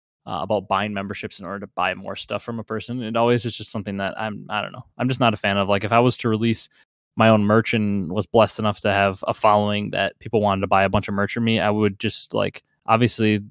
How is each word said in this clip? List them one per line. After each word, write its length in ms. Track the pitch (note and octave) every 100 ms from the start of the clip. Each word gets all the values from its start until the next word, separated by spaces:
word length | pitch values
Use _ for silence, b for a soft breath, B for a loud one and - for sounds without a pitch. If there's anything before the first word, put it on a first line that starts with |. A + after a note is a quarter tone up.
| _ _ -
uh, 140 | F#2
about 260 | F#2 G#2+ G2
buying 260 | F#2+ G#2+
memberships 460 | G2+ G2 G2 A2 -
in 60 | F2+
order 140 | G2
to 80 | G2
buy 260 | - F2+
more 220 | F#2+ G2 G2
stuff 260 | - G#2
from 140 | - A#2
a 40 |
person, 380 | G#2+ A2 - B2
it 140 | A2+ A2+
always 280 | A#2 A#2+ A#2
is 100 | -
just 140 | G#2+
something 240 | A2+ G2 G2
that 200 | G2 -
I'm, 260 | A2 G#2 G2
I 120 | G#2
don't 100 | -
know. 120 | F#2 - -
I'm 100 | B2
just 120 | C3
not 140 | A#2+
a 40 | G#2
fan 200 | G#2 G2
of. 100 | G2
Like, 160 | G2+
if 80 | G2+
I 80 | A#2
was 160 | B2 -
to 100 | A#2+
release 380 | A2 A#2 A2 - b b _ _ -
my 120 | A2+
own 160 | A2
merch 300 | G#2 A2 A2
and 380 | A#2 G#2 G2+ F2
was 140 | F#2+ F#2+
blessed 320 | A#2 G#2+ -
enough 200 | A2 G2
to 100 | G#2+
have 320 | G2 G2 F#2+ -
a 60 |
following 560 | A2+ A2 G#2 G#2 G#2 G#2
that 260 | - G2 -
people 200 | A2 A2+
wanted 200 | G#2 F#2+
to 40 | F#2+
buy 160 | F#2+
a 40 | G2
bunch 180 | G#2 G2+
of 60 |
merch 200 | G2+ G2+
from 100 | -
me, 160 | A2+ A2+
I 100 | G2
would 280 | G#2 G#2 G2+
just, 340 | A2 - -
like, 280 | A2 G2+ - - _ -
obviously 540 | A2+ A#2+ - A2 G#2+ G2+